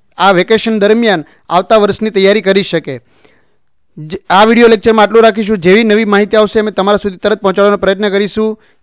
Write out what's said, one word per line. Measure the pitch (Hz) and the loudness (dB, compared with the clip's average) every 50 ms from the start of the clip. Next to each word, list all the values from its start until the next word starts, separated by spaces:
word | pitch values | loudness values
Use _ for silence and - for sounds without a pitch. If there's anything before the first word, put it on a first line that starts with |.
| _ _ _ - | _ _ _ -2
આ | 175 196 196 | 0 2 2
વેકેશન | 175 180 - 226 214 - 226 226 214 | 2 0 0 -2 -2 -2 -2 -2 0
દરમિયાન | 202 214 220 233 233 220 196 160 143 - _ _ _ - | 0 0 0 0 0 0 -2 -2 -4 -8 _ _ _ -4
આવતા | 160 175 190 - 226 | -2 -2 0 0 0
વર્ષની | 220 202 196 190 - 214 214 | 2 2 0 -2 -4 -6 -4
તૈયારી | 196 196 190 190 208 214 | -2 0 2 2 2 0
કરી | 170 196 196 196 190 | 0 0 0 -2 -2
શકે. | - - 165 - 151 131 120 - _ _ _ _ _ _ _ _ _ _ _ _ _ _ _ _ _ _ - 151 156 | -4 -4 -6 -6 -8 -12 -14 -16 _ _ _ _ _ _ _ _ _ _ _ _ _ _ _ _ _ _ -18 -16 -14
જ-, | 180 - - - | -14 -12 -6 -2
આ | 175 190 214 | 0 2 2
વીડિયો | 220 233 233 240 226 | 4 4 4 4 4
લેક્ચરમાં | 226 208 - 233 226 220 208 | 4 2 2 0 2 2 2
આટલું | 202 214 226 226 | 2 4 4 4
રાખીશું. | 226 196 220 214 190 220 196 | 2 2 0 -2 -4 -4 -2
જેવી | 156 180 190 220 233 | 2 2 2 2 2
નવી | 220 208 214 226 | 2 0 0 0
માહિતી | 208 202 196 208 202 - | 0 0 0 0 0 0
આવશે, | 214 214 202 - 226 | 0 0 0 0 -2
અમે | 214 214 | -4 -2
તમારા | 180 - 190 202 208 | -4 -4 -2 0 -2
સુધી | 196 - 202 185 | -2 -2 -6 -8
તરત | 175 - 208 214 202 | -6 -4 -4 -4 -2
પહોંચાડવાનો | - 196 185 202 202 208 202 | -2 -2 0 0 0 0 0
પ્રયત્ન | 196 196 185 196 190 214 208 | 0 -2 -2 -2 -2 -2 -4
કરીશું. | 190 202 208 196 - 214 220 220 214 - _ _ _ _ | -2 -2 -4 -4 -4 -4 -4 -4 -6 -8 _ _ _ _